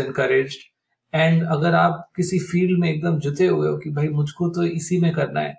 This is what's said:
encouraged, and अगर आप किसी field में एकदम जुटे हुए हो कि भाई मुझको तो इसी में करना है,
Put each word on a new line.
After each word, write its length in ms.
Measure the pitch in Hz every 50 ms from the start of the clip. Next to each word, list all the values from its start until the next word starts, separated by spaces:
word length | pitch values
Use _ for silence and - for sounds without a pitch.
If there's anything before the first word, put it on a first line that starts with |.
| 131
encouraged, 520 | 131 123 139 131 127 131 131 135 139 - - - - _ _ _ _ _ _ _ _ -
and 320 | 156 160 165 165 165 165
अगर 260 | 165 156 143 160 175 165
आप 360 | 165 170 175 165 - - - _
किसी 240 | 180 170 - 185 175
field 400 | - - - 175 185 180 185 175
में 100 | 170 165
एकदम 300 | 156 151 151 170 160 147
जुटे 280 | 143 143 143 147 185
हुए 220 | 180 - 156 151 151
हो 80 | 151
कि 120 | 147 - 156
भाई 180 | 147 147 151
मुझको 420 | 156 147 147 147 147 - - 175 170
तो 140 | 170 175 170
इसी 360 | 170 165 165 - - 185 175
में 140 | 170 165 165
करना 260 | 156 - - - 151
है, 160 | 151 147 -